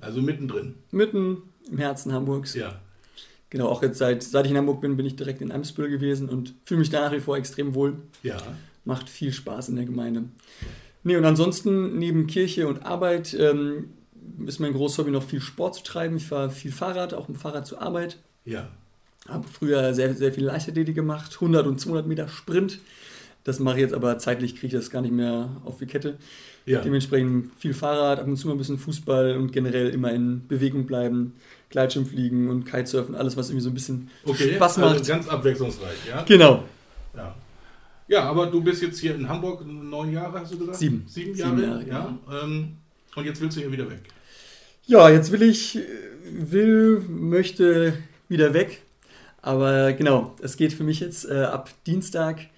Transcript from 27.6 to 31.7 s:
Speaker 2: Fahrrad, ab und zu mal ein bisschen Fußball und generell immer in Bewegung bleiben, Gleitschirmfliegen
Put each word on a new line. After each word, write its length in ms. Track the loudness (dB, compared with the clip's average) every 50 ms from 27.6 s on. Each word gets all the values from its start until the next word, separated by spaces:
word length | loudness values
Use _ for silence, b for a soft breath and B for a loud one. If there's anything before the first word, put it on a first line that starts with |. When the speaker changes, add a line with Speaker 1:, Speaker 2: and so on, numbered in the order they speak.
| -6 -6 -4
Speaker 2:
Fahrrad, 440 | -2 -2 -2 0 2 2 2 0 0
ab 80 | -2
und 100 | -4 -4 -2
zu 80 | -2 -4
mal 60 | -4
ein 40 | -4
bisschen 200 | -4 -4 -6 -6
Fußball 580 | -6 -8 -8 -6 -2 0 2 2 4 2 2
und 160 | 0 -2 -2
generell 380 | 0 -2 -2 0 0 0 0 0
immer 200 | 0 0 -2 0
in 340 | 0 0 0 0 -2 -4 -4 -4
Bewegung 380 | -2 0 0 0 0 -2 -4
bleiben, 480 | -2 -2 -2 0 0 0 -2 -2 -4 -6 B B B B B B
Gleitschirmfliegen 800 | B